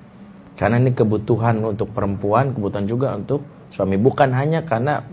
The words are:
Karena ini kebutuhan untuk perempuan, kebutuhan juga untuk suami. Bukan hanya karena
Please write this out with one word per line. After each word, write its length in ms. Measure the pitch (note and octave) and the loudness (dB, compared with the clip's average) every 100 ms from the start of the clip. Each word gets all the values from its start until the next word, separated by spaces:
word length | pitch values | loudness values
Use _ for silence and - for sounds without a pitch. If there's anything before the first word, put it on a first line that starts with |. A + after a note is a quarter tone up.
| - - - - - - | -20 -20 -20 -20 -20 -2
Karena 240 | G2+ A#2+ | 2 4
ini 160 | B2+ B2+ | 2 2
kebutuhan 640 | A2+ G#2+ G#2+ A2+ A#2 A2+ A2 | 2 0 0 2 2 0 -2
untuk 240 | G#2 G2 | -4 -4
perempuan, 640 | B2 A2+ F#2+ G2+ A2 C3+ A#2+ | -4 -4 -2 2 2 2 -2
kebutuhan 320 | G2 G2+ G2+ | -4 -4 -2
juga 240 | B2 C3 | -2 -2
untuk 320 | G#2 - C#3+ - - - - | -4 -4 -4 -6 -18 -12 -4
suami. 240 | F#2+ G2 | 0 4
Bukan 320 | B2+ C3 C3+ | 2 4 2
hanya 320 | B2+ D3 D#3+ | 2 0 -2
karena 400 | - A2+ C3+ C#3+ - | -2 -2 0 -2 -6